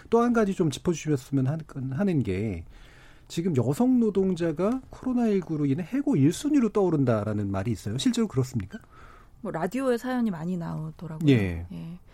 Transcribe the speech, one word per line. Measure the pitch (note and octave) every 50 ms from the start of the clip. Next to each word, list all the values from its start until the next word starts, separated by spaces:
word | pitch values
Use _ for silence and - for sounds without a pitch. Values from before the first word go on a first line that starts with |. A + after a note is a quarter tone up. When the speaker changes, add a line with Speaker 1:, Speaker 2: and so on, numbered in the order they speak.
| - -
Speaker 1:
또 | - A#3
한 | A#3 A#3+ A#3+
가지 | A3+ A3 G3 F#3+
좀 | - F3+ D#3
짚어주셨으면 | - - - F3+ E3+ D3+ - D#3 D3 C3 - - C#3 C3+ C3
하-, | C3 D3+ D#3+ D#3 - - C#3+ B2+ C3 C3
하는 | C#3+ G#3 G3 F3 C#3+ A2+
게 | G2+ F#2 F#2 G#2+ A2+ F#2+ E2 E2 - - - - - - - - - - - -
지금 | - - E3+ E3+ F#3+ D#3+
여성 | B2 A2+ A#2+ D3 - A#3+ B3+ B3+ B3
노동자가 | A#3 G#3+ F#3 G3 F#3+ F#3+ F#3 E3 E3+ E3 D#3 D3 F3+ G#3 B3+ C4 - -
코로나 | - - - C4 B3 B3 A#3+
일구로 | A3 G#3 G3 - - D#3+ D3 D3
인해 | C#3 C3+ D3 F3+
해고 | - - C#4 C#4+ D4+ C4
일 | D3 C3+ D3+ -
순위로 | - - D4 D4+ C#4+ A#3 G#3
떠오른다라는 | - G#3+ G3 F3+ E3 D3 C#3 B2 A#2 G#2+ G2+ G#2+ G#2+ G#2 G#2 G2
말이 | G2 F#2+ F#2+ A#2+
있어요. | A2 - - G#2 G#2
실제로 | C3 - C4 A#3 A#3+ A3+
그렇습니까? | G3+ - C3 C3 B2+ - A#2 F#2 F#2 - - - - - - - - - - - - - -
Speaker 2:
뭐 | - F#3+
라디오에 | D#3 - - F3+ - B3+ C4+ C4 A#3+
사연이 | A#3 A#3+ B3+ B3+ B3 A#3 A3
많이 | F3+ D#3 D#3+ F3 F#3
나오더라고요. | F3 E3 E3 D#3+ D#3 D#3 D#3+ D#3 - F3 D#3 D#3+ D#3 E3 D3
Speaker 1:
예. | C3+ A#2 G2 F#2 E2+ E2 E2+ E2+
Speaker 2:
예. | F#2 E2+ E2 E2 E3+ F3 - -